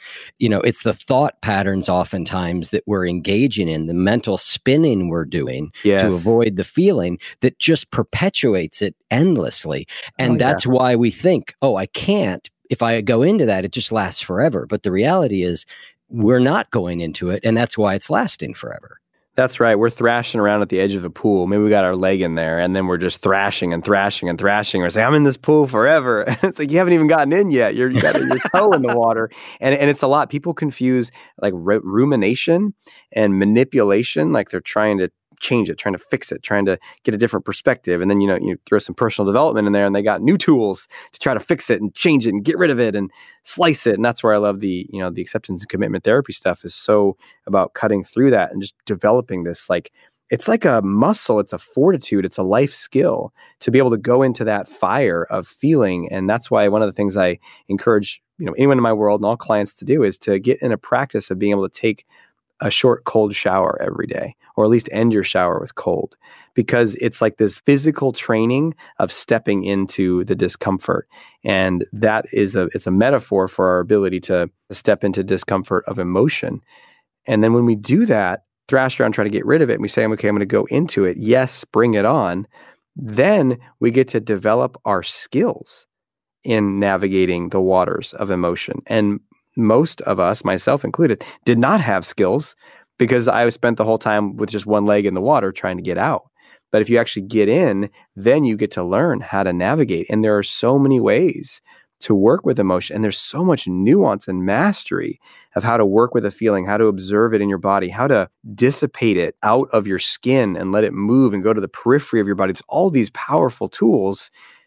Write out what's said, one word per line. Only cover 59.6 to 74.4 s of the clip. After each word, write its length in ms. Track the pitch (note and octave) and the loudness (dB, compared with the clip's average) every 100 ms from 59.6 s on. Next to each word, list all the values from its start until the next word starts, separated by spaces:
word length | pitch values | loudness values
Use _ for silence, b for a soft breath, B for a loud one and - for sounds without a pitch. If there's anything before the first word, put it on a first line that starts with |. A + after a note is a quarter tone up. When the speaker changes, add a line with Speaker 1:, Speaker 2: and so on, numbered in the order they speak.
| G2+ | -2
Speaker 2:
to 100 | - | -6
do 200 | - D3 | -2 2
is 140 | G#2+ - | 2 0
to 200 | - G2 | -2 0
get 240 | A#2+ C3+ | 0 0
in 80 | B2+ | 0
a 80 | G#2+ | -4
practice 520 | - B2+ C#3 A2 - | -2 -2 -2 -6 -6
of 60 | F#2 | -4
being 100 | G#2 | -2
able 180 | G2+ F#2+ | 0 -2
to 120 | - | -2
take 260 | A2+ G#2 _ b b b _ - | -4 -4 _ b b b _ -8
a 100 | G2 | -4
short 340 | - B2+ A#2 | 0 2 2
cold 300 | - A2+ G#2+ | 0 0 0
shower 420 | G2+ G2+ F#2+ F2 - | 0 0 0 0 -2
every 240 | - - - | -6 -6 -6
day, 300 | - - - b - | -6 -10 -12 b 0
or 80 | |
at 60 | G#2+ | 4
least 180 | A#2 - | 4 2
end 200 | G#2+ A#2 | -2 0
your 120 | G#2+ | 2
shower 340 | F#2 F#2 F2+ F2+ | 0 0 0 -2
with 140 | - | -6
cold, 420 | - - E2+ - _ b b b | -6 -4 -2 -4 _ b b b
because 400 | - A2 A#2+ A2+ - | -4 0 2 2 0
it's 240 | A#2 - | -4 0
like 160 | A2+ - | -2 2
this 220 | G#2 - | -2 0
physical 540 | - C#3 D3+ D3 C3+ | 2 2 2 0 -2
training 600 | - - A2+ A2+ C3 D#3+ - B B | -4 -2 0 2 0 -2 -6 B B
of 100 | F#2+ | -6
stepping 520 | - - A2+ - G2+ | -4 -2 -2 0 -2
into 600 | F#2 G2 F#2+ - F#2 F2+ | -2 -2 -4 -2 0 0
the 120 | F2+ F#2+ | -2 -2
discomfort. 720 | A2+ - - F#2+ - F#2+ - B B B | -4 -4 -6 -6 -4 -6 -6 B B B
And 400 | - F#2+ F#2 F2+ - | -2 0 0 -2 -6
that 320 | G#2+ G#2+ A2 - | -2 0 0 -2
is 220 | - G2 | -2 0
a, 120 | F#2 F2+ | 0 -2
it's 140 | - - | -4 -2
a 40 | |
metaphor 560 | F#2 B2 C3+ - G2 F#2+ | 2 2 0 0 -2 0
for 180 | - F#2 | 0 0
our 120 | F2+ | 2
ability 400 | F2+ G#2 F#2+ F#2 | 2 0 0 -4
to 280 | - F2+ | -2 -2